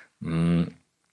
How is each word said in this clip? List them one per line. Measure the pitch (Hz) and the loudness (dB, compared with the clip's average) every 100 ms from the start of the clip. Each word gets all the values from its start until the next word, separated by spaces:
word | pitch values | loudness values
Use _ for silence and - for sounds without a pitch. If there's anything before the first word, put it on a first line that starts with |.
| - - | -20 -12
mm, | 82 82 85 85 85 - _ _ _ | -4 0 2 2 0 -6 _ _ _